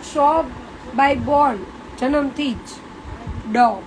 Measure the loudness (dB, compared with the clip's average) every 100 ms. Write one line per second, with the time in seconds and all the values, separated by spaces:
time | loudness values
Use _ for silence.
0 | -4 2 4 4 0 -8 -16 -16 -6 2
1 | 2 2 2 4 4 2 -10 -14 -16 -4
2 | 0 2 0 -2 -4 -4 -10 -18 -18 -16
3 | -14 -12 -10 -8 -2 4 4 4